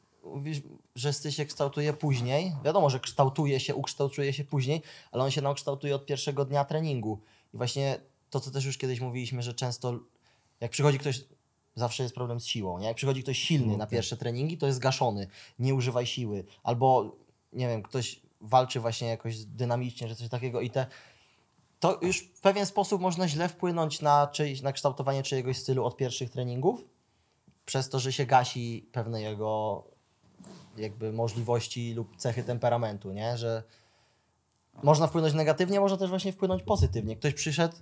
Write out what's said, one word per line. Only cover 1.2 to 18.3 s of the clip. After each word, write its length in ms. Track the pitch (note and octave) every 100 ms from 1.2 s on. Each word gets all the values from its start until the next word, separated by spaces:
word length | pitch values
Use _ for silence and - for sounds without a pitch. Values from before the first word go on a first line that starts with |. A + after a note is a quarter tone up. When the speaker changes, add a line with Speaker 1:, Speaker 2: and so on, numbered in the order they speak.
| D3+
Speaker 1:
się 140 | C#3+ D3
kształtuje 480 | - C#3+ C#3+ D3
później. 600 | D3 D3+ B2+ B2 C#3+ F#3 D3
Wiadomo, 260 | C#3+ F#3+ D3
że 100 | B2+
kształtuje 600 | - - C3+ C#3 C#3+ C3+
się, 160 | - C3
ukształtuje 580 | C3+ - C#3 C#3+ C#3
się 100 | C#3
później, 380 | C#3+ C#3+ B2+ D#3 - - -
ale 120 | A#2+
on 80 | C3+
się 100 | D3+
nam 120 | C#3 C#3+
kształtuje 400 | - C3+ D3 C#3
od 100 | C#3
pierwszego 400 | C3+ - C#3 C3+
dnia 200 | C#3+ C#3
treningu. 540 | D#3 D#3+ C3 A2 G#2+ - _ _
I 40 | A2
właśnie 400 | B2 C#3 C#3 C3 - _ _
to, 100 | C3+
co 120 | C3+
też 140 | C3+ C3+
już 120 | C3
kiedyś 240 | C3 A#2+
mówiliśmy, 400 | B2+ B2 A#2 B2+
że 100 | A#2+
często 460 | A#2+ B2+ A#2+ B2 A#2+ - _ _ _ _ -
jak 120 | A#2
przychodzi 280 | - D3 C3+
ktoś, 240 | C#3+ B2 - - _ _ _ -
zawsze 280 | A#2+ -
jest 120 | B2+ B2
problem 240 | B2 A#2+
z 60 | -
siłą, 340 | A2+ F#2+ F2+
nie? 80 | A2
Jak 80 | A#2
przychodzi 280 | C3+ C3
ktoś 140 | B2+ B2+
silny 340 | - D#3 A2+
Speaker 2:
No 60 | G#2
Speaker 1:
na 60 |
Speaker 2:
tak. 60 | G#2+
Speaker 1:
pierwsze 280 | A#2 A2+ A#2
treningi, 400 | A#2+ A#2+ D3+ E3
to 100 | C#3
jest 120 | B2+
gaszony, 480 | C3 C3 B2+ G2+ G2 - - -
nie 160 | B2+ C3+
używaj 300 | B2 B2 B2
siły. 380 | - A#2 G2+ F#2 -
Albo, 520 | - A#2+ C3 B2+ G#2+ - _ _ _
nie 140 | - B2
wiem, 160 | A2+
ktoś 380 | G2+ C3 A#2 - _